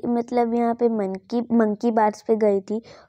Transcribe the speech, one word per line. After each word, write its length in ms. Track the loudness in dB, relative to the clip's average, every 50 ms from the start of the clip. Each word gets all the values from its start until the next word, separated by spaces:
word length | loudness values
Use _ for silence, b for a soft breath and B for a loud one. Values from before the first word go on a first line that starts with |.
| -4
मतलब 480 | -2 -2 -2 -4 -2 -2 -2 0 0 0
यहाँ 200 | 0 0 0 0
पे 140 | 0 0 0
मंकी, 520 | 0 -2 -4 -4 -6 -8 -8 -6 -4 -4
मंकी 500 | -2 0 2 2 2 2 0 -2 -2 0
बार्स 320 | 2 2 2 2 0 -2
पे 140 | -2 -2 0
गई 240 | 2 2 2 2 0
थी। 220 | -2 -4 -6 -8 -8 B B B B